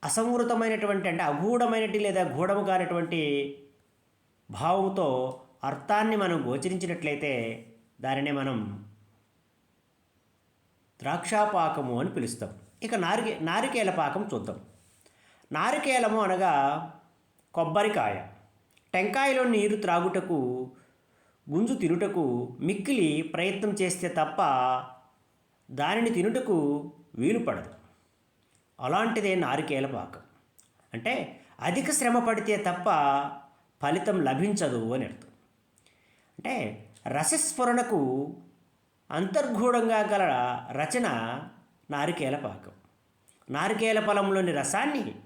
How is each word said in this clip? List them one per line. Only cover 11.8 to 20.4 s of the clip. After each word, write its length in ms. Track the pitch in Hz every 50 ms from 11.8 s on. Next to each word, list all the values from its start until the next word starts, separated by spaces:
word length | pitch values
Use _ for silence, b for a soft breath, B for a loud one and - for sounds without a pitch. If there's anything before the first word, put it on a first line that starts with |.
| 139 127 120 120
అని 100 | 139 190
పిలుస్తాం. 400 | - - 123 113 - - 110 95 - - - - _ _ -
ఇక 120 | 226 240
నారికే-, 500 | 214 180 165 196 226 233 226 214 156 160
నారికేల 460 | 165 170 208 233 262 - 240 214 190
పాకం 380 | 175 - 156 143 139 190 208 202 -
చూద్దాం. 260 | 113 98 101 95 - - - b b b b b b b b b b b b b b b b 143
నారికేలము 680 | 151 170 226 262 302 - 277 262 247 240 214 214 220
అనగా 340 | 214 190 185 180 190 185 156 143 139 139 147 156 165 165 - - - _ _ _ _ _ _ _ _ _ _
కొబ్బరికాయ. 720 | 175 165 156 160 202 208 220 208 190 120 104 101 92 90 - - - - _ _ _ _ _ _ _ _ _ -
టెంకాయలో 500 | 180 190 214 214 269 269 277 262 262 254
నీరు 320 | 247 233 214 202 208 208
త్రాగుటకు, 960 | 208 208 185 170 175 175 190 185 190 - - 175 151